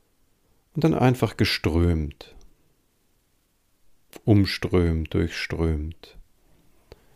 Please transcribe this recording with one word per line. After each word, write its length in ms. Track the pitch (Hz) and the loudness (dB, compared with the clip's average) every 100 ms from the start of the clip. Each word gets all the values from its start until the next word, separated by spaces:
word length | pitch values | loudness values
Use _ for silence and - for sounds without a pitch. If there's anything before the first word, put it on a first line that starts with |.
| _ _ _ _ _ _ _ | _ _ _ _ _ _ _
und 100 | - | 0
dann 80 | 160 | 0
einfach 460 | 160 127 123 110 - | 4 2 4 -2 0
geströmt, 960 | 117 - - 82 87 82 73 - - - - _ _ _ _ _ _ _ _ _ _ _ _ _ _ _ _ - - | -2 0 0 2 2 0 -4 -10 -20 -20 -20 _ _ _ _ _ _ _ _ _ _ _ _ _ _ _ _ -6 2
umströmt, 880 | 104 92 - 90 92 85 80 78 | 2 2 -2 -2 0 2 -2 -4
durchströmt. 1040 | 87 85 - - 80 82 78 78 - - - - _ _ _ _ _ _ - _ | -4 -4 -6 -8 -4 -2 -2 -6 -12 -20 -20 -20 _ _ _ _ _ _ -20 _